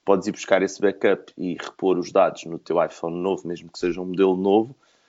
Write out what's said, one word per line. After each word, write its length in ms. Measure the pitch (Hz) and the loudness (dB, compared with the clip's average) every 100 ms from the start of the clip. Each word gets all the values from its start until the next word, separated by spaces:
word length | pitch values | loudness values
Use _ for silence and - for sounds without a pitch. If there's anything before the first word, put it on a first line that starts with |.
podes 240 | - 98 98 | 0 0 0
ir 40 | |
buscar 300 | - - 95 | -8 0 2
esse 180 | 95 - | 2 0
backup 520 | 101 95 107 92 - - | -2 2 0 0 -4 -10
e 180 | 90 | -8
repor 440 | 80 - - 95 90 | -6 -10 -4 0 0
os 140 | 82 | 0
dados 320 | 98 85 - | 2 2 0
no 140 | 82 82 | -10 -12
teu 240 | - 85 | -2 0
iPhone 340 | 80 - 85 85 | 0 -4 -8 -4
novo, 280 | 92 92 85 | -2 -4 -6
mesmo 220 | 85 85 | -12 -12
que 60 | - | -6
seja 220 | 90 87 | -4 -4
um 40 | |
modelo 320 | 92 90 95 92 | -6 2 2 2
novo, 400 | 98 104 117 135 _ _ | 2 2 2 -6 _ _